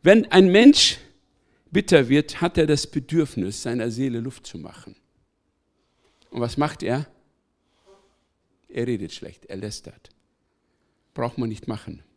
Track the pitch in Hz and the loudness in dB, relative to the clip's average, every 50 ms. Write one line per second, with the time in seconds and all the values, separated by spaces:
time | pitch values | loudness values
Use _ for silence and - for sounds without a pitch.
0 | - 190 208 220 - - - 185 190 185 180 208 233 285 294 - - - - - | 6 6 6 6 4 4 4 6 6 6 6 8 8 8 8 8 2 0 -2 -6
1 | - _ _ _ _ _ _ _ _ _ _ _ _ _ - 202 196 - 185 151 | -16 _ _ _ _ _ _ _ _ _ _ _ _ _ -4 -4 0 4 4 4
2 | 131 117 135 147 151 - - - 175 175 - 175 156 151 151 139 - - - 151 | 4 4 2 0 0 -2 -6 -4 -4 -2 0 0 0 0 0 -2 -2 -6 -8 -10
3 | 123 - 151 165 151 139 - 113 87 95 113 - - 123 117 120 113 117 110 117 | -8 -2 -2 -2 -2 -2 -4 -6 -6 -6 -8 -8 -8 -8 -6 -6 -6 -6 -6 -6
4 | 135 135 117 117 117 131 - - - - - 82 76 98 - - - - - _ | -6 -6 -6 -8 -10 -10 -14 -16 -20 -18 -18 -16 -18 -18 -20 -20 -20 -20 -20 _
5 | _ _ _ _ _ _ _ _ _ _ _ _ _ _ _ _ _ _ _ _ | _ _ _ _ _ _ _ _ _ _ _ _ _ _ _ _ _ _ _ _
6 | _ _ _ _ _ _ - 120 120 117 - 139 147 151 - - - 98 120 139 | _ _ _ _ _ _ -6 -6 -6 -4 -2 -4 -4 -4 -4 -8 -6 -4 -4 -4
7 | 147 - _ _ _ _ _ _ _ _ _ _ _ _ _ _ _ _ - _ | -6 -10 _ _ _ _ _ _ _ _ _ _ _ _ _ _ _ _ -20 _
8 | _ _ _ _ _ _ _ _ _ _ _ _ _ _ - - 120 123 120 95 | _ _ _ _ _ _ _ _ _ _ _ _ _ _ -10 -8 -6 -6 -6 -8
9 | 95 78 - - - - 90 _ _ - - 95 98 107 - - _ - - _ | -8 -12 -14 -16 -18 -20 -20 _ _ -18 -14 -12 -12 -12 -14 -14 _ -20 -20 _
10 | _ - _ _ _ _ _ _ _ _ _ _ _ _ _ _ _ _ _ _ | _ -20 _ _ _ _ _ _ _ _ _ _ _ _ _ _ _ _ _ _
11 | _ _ _ - 120 120 - - 123 113 110 - - - 110 104 - - 76 - | _ _ _ -10 -10 -8 -6 -8 -8 -8 -8 -10 -10 -12 -12 -12 -12 -16 -18 -18
12 | _ _ _ | _ _ _